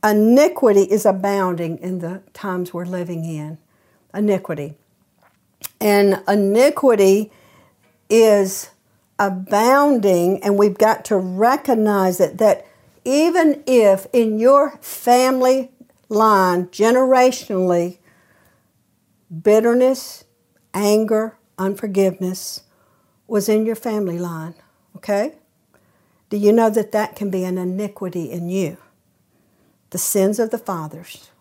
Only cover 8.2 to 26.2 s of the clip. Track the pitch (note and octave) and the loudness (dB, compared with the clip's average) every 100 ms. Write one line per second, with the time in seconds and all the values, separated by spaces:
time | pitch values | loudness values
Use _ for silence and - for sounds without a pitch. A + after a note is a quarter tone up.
8.2 | A3+ G#3 F#3+ - - _ _ _ _ - | 4 4 0 -6 -16 _ _ _ _ -4
9.2 | G3+ F#3 F#3+ G#3 A#3 C#4 C#4+ C4 G3+ F3+ | -4 -4 -2 0 4 4 4 2 2 2
10.2 | F3 F#3+ G3+ G3+ G#3 G3 G#3+ A3 - G#3 | 0 -2 -2 2 2 2 0 0 -2 -4
11.2 | F#3 F#3 A3+ C#4+ C#4+ A#3 G#3+ G3+ F#3+ F3+ | -2 0 0 0 -2 0 0 0 0 0
12.2 | F3 F3 A3 - - _ _ _ B3 C#4 | -2 2 0 0 -6 _ _ _ -4 0
13.2 | E4 F4 D#4+ C#4+ - B3+ G#3+ F#3+ - B3+ | 2 2 0 0 0 4 4 2 0 0
14.2 | A3 G#3+ A#3 C#4 C#4+ - - - - B3 | 0 0 4 4 2 -6 -18 -8 2 2
15.2 | B3+ C4 B3+ C4 B3+ _ _ _ _ G#3+ | 2 2 2 0 -2 _ _ _ _ 2
16.2 | A3 G3+ F#3 F3+ F3+ - A3 B3+ C4 C4 | 4 4 2 0 -4 -2 0 2 2 4
17.2 | B3+ B3+ - G3 F#3 F3 F3 F3+ _ _ | 2 0 -6 -4 0 0 -2 -8 _ _
18.2 | _ _ _ _ _ _ _ _ _ _ | _ _ _ _ _ _ _ _ _ _
19.2 | _ E3 G#3 G#3+ A#3 A#3+ B3+ C4 - - | _ -4 2 2 2 2 2 0 -8 -20
20.2 | _ _ _ _ _ F#3 G#3 G#3+ A3 G#3+ | _ _ _ _ _ -4 0 2 2 -2
21.2 | A3 _ _ - F#3+ G3 G#3+ F#3+ F#3+ F#3 | -4 _ _ -8 -6 -6 -6 0 0 -2
22.2 | F3+ F#3 - - _ _ _ _ _ _ | -8 -8 -12 -16 _ _ _ _ _ _
23.2 | _ G#3+ G3 G#3+ A3 A3 A#3 G#3+ F#3+ E3+ | _ -4 0 0 0 -6 -6 -6 -6 -6
24.2 | F3 E3 D#3+ - _ _ _ - - G3+ | -8 -8 -12 -16 _ _ _ -20 -6 -4
25.2 | B3+ - _ _ _ _ _ _ _ _ | -4 -8 _ _ _ _ _ _ _ _